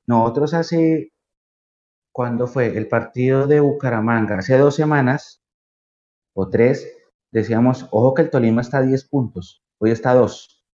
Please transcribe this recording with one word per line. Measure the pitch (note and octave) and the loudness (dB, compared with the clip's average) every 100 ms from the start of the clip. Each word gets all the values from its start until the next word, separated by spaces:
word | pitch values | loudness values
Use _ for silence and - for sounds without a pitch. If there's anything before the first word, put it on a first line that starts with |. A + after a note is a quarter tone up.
| - | -2
Nosotros | A#2 A#2 B2 D3 | 0 0 0 -2
hace, | E3 E3 E3 D#3+ D#3+ - _ _ _ _ _ _ _ _ _ _ | -2 -2 0 0 0 -6 _ _ _ _ _ _ _ _ _ _
¿cuándo | - A#2+ A#2 B2 | -8 -6 -4 -4
fue? | C3+ A#2 G2 | -2 -2 -2
El | A2 | -4
partido | A#2 - B2 B2+ C3+ C#3 | -4 -4 -4 0 0 2
de | D3 | 2
Bucaramanga, | C#3+ D3 C3 A2+ A2 A#2 G#2 G2+ | 2 0 -2 -2 0 0 -2 -4
hace | A2 C3 | 2 4
dos | C#3 C#3 | 4 2
semanas | D3+ D3 B2+ C#3+ - - _ _ _ _ _ _ _ _ _ | 0 2 2 -2 -6 -20 _ _ _ _ _ _ _ _ _
o | - F#2 | -8 -2
tres, | G#2+ A#2+ - - - _ _ _ | 2 2 2 -6 -20 _ _ _
decíamos, | A2+ G#2 A2+ B2 B2 - | -4 -2 0 0 0 -2
"Ojo | G#2+ B2+ | 2 2
que | C3+ | 2
el | D#3+ | 0
Tolima | C3+ A#2 A#2 | 0 2 0
está | B2 C#3 | -2 -2
a | |
diez | C3 C3+ - | 0 -2 -2
puntos, | C#3+ A#2 F#2 - _ _ - | -4 -4 -8 -16 _ _ -4
hoy | A2 | -2
está | A2+ B2+ | 0 2
a | |
dos". | B2+ A#2 - - _ _ | 2 2 -2 -20 _ _